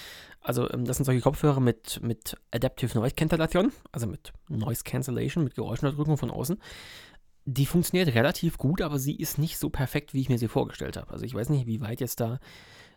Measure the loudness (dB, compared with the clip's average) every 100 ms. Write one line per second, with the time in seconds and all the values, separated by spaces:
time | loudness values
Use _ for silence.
0 | -16 -18 -20 -10 -2 0 0 0 -2 0
1 | 4 4 4 4 4 6 4 2 -2 -4
2 | -4 -4 -6 -12 -6 -2 -2 0 0 2
3 | 0 2 2 2 2 4 2 0 -8 -4
4 | -4 -6 -12 -18 -8 -4 -2 -4 -4 -4
5 | -2 -2 -2 0 0 -2 -4 0 0 0
6 | 0 0 0 -4 -4 -4 -6 -18 -18 -18
7 | -20 -20 _ _ -4 0 4 4 4 2
8 | 4 4 4 2 -2 0 0 2 0 0
9 | -2 -4 -4 -2 -2 0 -2 0 0 -2
10 | -2 -2 2 2 2 0 0 -4 -8 -8
11 | -10 -8 -6 -4 0 0 0 -2 -4 -4
12 | -4 -2 -2 -4 -10 -20 -20 -20 -20